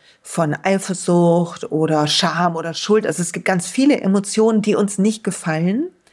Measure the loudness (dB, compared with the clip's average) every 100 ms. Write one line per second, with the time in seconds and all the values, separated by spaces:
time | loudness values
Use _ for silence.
0 | _ _ -8 -2 -2 -2 0 -2 -2 -6
1 | 0 4 4 4 0 -6 -4 -2 0 2
2 | 0 0 0 0 -2 -2 -6 -6 0 0
3 | 0 -4 -6 -4 -2 -2 -2 2 2 2
4 | 2 0 0 2 2 2 2 0 0 0
5 | 0 0 -6 -6 -4 -2 0 0 -4 -10
6 | _